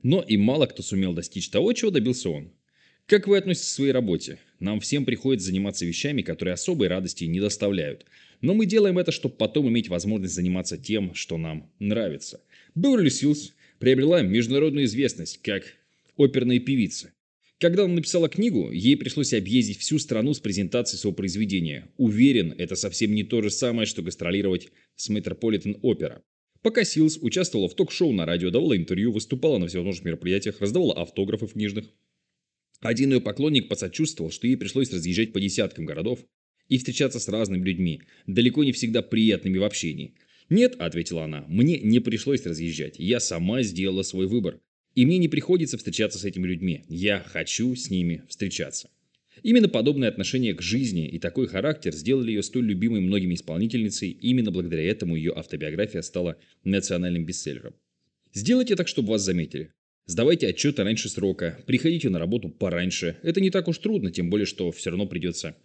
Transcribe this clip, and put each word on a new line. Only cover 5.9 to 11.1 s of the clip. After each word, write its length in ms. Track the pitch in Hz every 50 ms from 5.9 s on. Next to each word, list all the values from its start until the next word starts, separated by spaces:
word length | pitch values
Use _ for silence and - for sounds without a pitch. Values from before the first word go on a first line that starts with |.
| 82 - - 143 147 123
которые 320 | - - 80 - - 90 87
особой 340 | 87 - - 175 147 104 87
радости 360 | 90 95 92 87 - - 87
не 140 | 80 82 95
доставляют. 680 | 101 104 101 - 104 101 98 87 73 71 69 - - _ _ - - - _ _
Но 140 | - 147 196
мы 120 | 220 220
делаем 320 | 180 214 220 202 196 175 180
это, 140 | 170 -
чтобы 240 | 151 - - 127 -
потом 320 | - 113 107 - 151 143 120
иметь 200 | 113 117 - 87
возможность 460 | 90 85 87 104 110 104 95 87 76
заниматься 420 | 90 90 90 90 90 87 - 87
тем, 380 | 78 - - 104 107 98 90